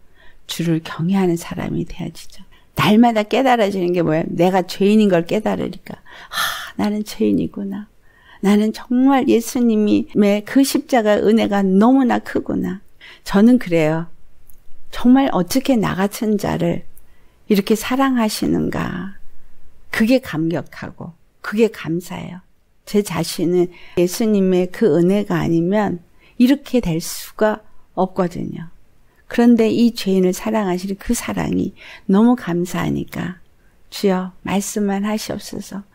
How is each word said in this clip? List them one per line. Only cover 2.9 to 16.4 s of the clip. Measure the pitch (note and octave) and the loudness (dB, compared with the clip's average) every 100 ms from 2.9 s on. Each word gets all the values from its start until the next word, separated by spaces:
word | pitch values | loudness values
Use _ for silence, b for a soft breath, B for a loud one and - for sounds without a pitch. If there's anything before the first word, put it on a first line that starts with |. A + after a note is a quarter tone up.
| G#3+ A#3+ A3 | 6 6 2
깨달아지는 | G#3+ A#3+ C4+ A#3+ G3+ F#3+ F3 | -2 0 2 2 0 0 -2
게 | F3 | 0
뭐예요? | D#3+ D#3 - | 0 0 -2
내가 | D3+ F3+ F#3+ | 0 2 2
죄인인 | F3+ - G3+ G#3+ G#3 | -2 0 4 4 4
걸 | F3 E3+ | 2 0
깨달으니까. | G3+ G#3 F#3 C3+ - - | -2 -2 -4 -6 -10 -16
"아, | - - - - - - - - - | -18 -18 -20 -12 -6 -6 -8 -12 -4
나는 | G#3 G#3 | -2 -2
죄인이구나. | G#3 - G#3+ G3 E3+ - G3+ G3 G#3 _ b b b b | -6 -2 0 2 -2 -6 -8 -8 -12 _ b b b b
나는 | F#3+ G#3 G#3+ | 2 4 2
정말 | - - B3 C4 C#4 - | -4 -2 2 4 4 4
예수님의 | A3 A#3 B3+ A#3+ G#3+ G#3 G#3 - - G3+ G#3 G#3 | 2 2 0 2 4 2 2 0 2 2 2 0
그 | C4+ | 2
십자가 | C4+ B3+ - B3 G#3+ G#3 | 2 0 0 2 4 2
은혜가 | G3+ A3+ G#3 G3+ | 4 4 2 2
너무나 | G3 F#3+ A3+ C4+ B3 G#3+ | 2 4 6 4 2 0
크구나." | - - - G3 F#3 F#3+ - - B B | -2 -6 -4 -4 -4 -6 -14 -20 B B
저는 | - G3 A3+ B3+ | -2 4 6 4
그래요. | F3+ E3 D#3 D#3+ E3+ - - - - - - - - | 2 2 2 0 -4 -12 -16 -16 -18 -16 -10 -8 -6
정말 | - A#3+ C4 C#4 | 0 4 6 4
어떻게 | F3 F3 C4+ C#4 B3 | 0 0 -2 0 0
나 | D#3+ | 0
같은 | D#3+ G3 - G#3+ | -2 -4 -2 -2
자를 | G#3 | -2